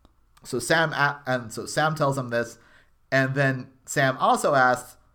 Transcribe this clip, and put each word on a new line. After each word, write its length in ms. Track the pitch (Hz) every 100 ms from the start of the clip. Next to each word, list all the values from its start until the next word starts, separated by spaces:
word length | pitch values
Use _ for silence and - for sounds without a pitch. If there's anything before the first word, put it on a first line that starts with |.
| _ _ _ _
So 160 | - 123
Sam 340 | - 165 160
a-, 280 | 131 143 127 -
and 260 | 127 113
so 140 | 113 104
Sam 300 | - 156 156
tells 220 | 143 139
him 120 | 123
this, 280 | 117 117 - _ _ _ _ _
and 240 | 135 135 135
then 320 | 139 131 127 _ -
Sam 320 | - 135 131
also 380 | 185 247 185 143
asks, 400 | 127 123 - - _